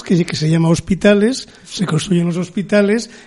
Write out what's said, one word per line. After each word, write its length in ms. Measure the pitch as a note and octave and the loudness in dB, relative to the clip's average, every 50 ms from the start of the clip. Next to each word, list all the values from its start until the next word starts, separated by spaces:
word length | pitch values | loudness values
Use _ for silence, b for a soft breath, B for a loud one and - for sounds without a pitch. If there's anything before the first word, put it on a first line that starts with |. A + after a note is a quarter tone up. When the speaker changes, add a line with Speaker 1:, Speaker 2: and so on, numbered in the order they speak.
| - | -4
Speaker 1:
que 140 | - G3 D#3+ | 0 0 0
Speaker 2:
que, 80 | F3 | 0
que... 100 | - E3+ | -2 -4
se 140 | - D#3 D#3 | -4 -2 0
llama 180 | D#3+ E3 E3 E3 | 2 2 2 2
hospitales, 800 | E3+ - - - F#3+ - - G#3 G#3 G3+ G#3 A#3 C4 - - - B B B | 2 0 0 -4 -2 2 4 4 4 4 2 0 -2 -4 -10 -16 B B B
se 220 | - - - F#3+ | -12 -8 -6 -4
construyen 400 | - E3 D3+ - - F3+ F3 E3+ | -2 -2 -2 -2 0 0 0 0
los 120 | F3 E3 F3+ | -2 -2 -4
hospitales 720 | F3 - - G#3 F#3+ - G#3 G#3 G3+ G3 G#3+ A#3 A3+ - B B B | -6 -6 -6 -8 -4 0 2 2 4 2 0 -2 -4 -6 B B B